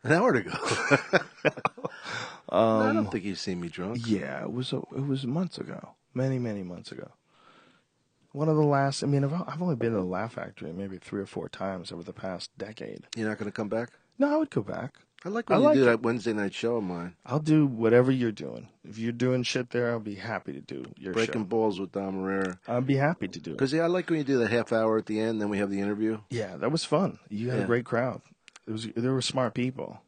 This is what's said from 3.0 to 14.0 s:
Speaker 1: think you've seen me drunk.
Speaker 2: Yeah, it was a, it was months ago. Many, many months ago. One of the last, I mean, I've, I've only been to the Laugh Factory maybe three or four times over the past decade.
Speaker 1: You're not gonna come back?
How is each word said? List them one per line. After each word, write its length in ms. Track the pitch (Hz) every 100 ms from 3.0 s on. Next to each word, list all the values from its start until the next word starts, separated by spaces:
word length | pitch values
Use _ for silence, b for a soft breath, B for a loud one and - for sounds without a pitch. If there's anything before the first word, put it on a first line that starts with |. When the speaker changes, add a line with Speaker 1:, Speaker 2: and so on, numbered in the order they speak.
| 104
Speaker 1:
think 160 | 110
you've 140 | 95 90
seen 220 | - 90
me 80 | 87
drunk. 380 | 80 92 120 113
Speaker 2:
Yeah, 360 | 101 69 67
it 100 | -
was 200 | 120 131
a, 40 | 131 -
it 120 | - 139
was 200 | 135 131
months 320 | 151 185 -
ago. 360 | - - - - _
Many, 260 | 127 131 131
many 240 | 120 101
months 300 | 90 87 -
ago. 160 | - - _ _ b b b b b b _ _ _ _
One 180 | 139 156
of 60 | 151
the 60 |
last, 380 | 147 143 139 139
I 40 | -
mean, 160 | 143
I've, 80 | 139
I've 300 | 170 170 147
only 120 | 180 127
been 140 | 117
to 60 | 110
the 60 |
Laugh 300 | 92 90 113
Factory 380 | - - - 80
maybe 260 | 87 98 95
three 220 | - 104
or 60 | 98
four 220 | - 85
times 420 | - 95 92 85
over 120 | 87
the 80 | 85
past 380 | 92 95 90 - -
decade. 500 | 104 107 58 - - -
Speaker 1:
You're 120 | 107
not 100 | 107
gonna 120 | 104
come 180 | - 107
back? 220 | 113 120 _